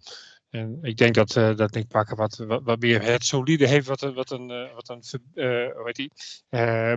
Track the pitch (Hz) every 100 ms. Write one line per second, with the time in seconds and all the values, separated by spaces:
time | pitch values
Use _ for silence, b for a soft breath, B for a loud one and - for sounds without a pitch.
0 | B B B B _ 117 113 143 143 110
1 | 120 110 107 120 110 107 107 113 104 110
2 | 107 110 107 - 110 123 127 113 117 113
3 | 110 120 - 139 131 160 131 143 131 135
4 | 139 127 131 127 123 120 123 117 - 120
5 | - 127 127 170 127 120 127 - 117 120
6 | 139 - B B _ 120 117 113 113